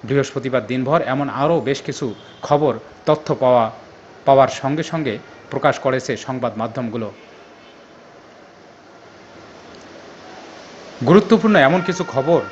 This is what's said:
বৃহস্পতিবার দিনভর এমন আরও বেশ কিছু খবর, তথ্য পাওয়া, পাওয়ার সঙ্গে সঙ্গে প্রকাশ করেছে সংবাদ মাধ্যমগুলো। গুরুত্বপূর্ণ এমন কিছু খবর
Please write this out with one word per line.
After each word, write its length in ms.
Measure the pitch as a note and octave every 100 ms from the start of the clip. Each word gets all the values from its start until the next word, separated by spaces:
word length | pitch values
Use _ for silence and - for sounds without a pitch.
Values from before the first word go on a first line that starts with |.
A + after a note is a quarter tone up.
বৃহস্পতিবার 600 | A2 C#3 C#3 C#3+ C3 B2+ G#2
দিনভর 360 | B2+ B2+ D#3+ -
এমন 220 | C3 C#3
আরও 320 | A2+ D3 E3
বেশ 220 | A#2 C#3
কিছু 320 | - C3+ C3 G2+ - -
খবর, 360 | - D3 D3+ A2 - - -
তথ্য 280 | D3+ -
পাওয়া, 360 | C3+ B2+ B2 A2+ - - - - -
পাওয়ার 240 | - C3+ C3
সঙ্গে 340 | - C3+ D3+
সঙ্গে 360 | D#3+ E3 C#3+ G#2+ - - -
প্রকাশ 280 | C3 D3 C3
করেছে 380 | C#3 B2+ - A2+
সংবাদ 360 | - B2+ A#2+ G#2+
মাধ্যমগুলো। 560 | A2+ A2 A#2+ A#2 G#2+ - - - - - - - - - - - - - - - - - - - - - - - - - - - - - C3+ - - - - - - - - - A#2+
গুরুত্বপূর্ণ 500 | F#3 G#3 A3 G#3+ G3+
এমন 260 | C3+ F3+
কিছু 220 | F3+ E3+ F3
খবর 320 | B2+ C3+ E3 G#2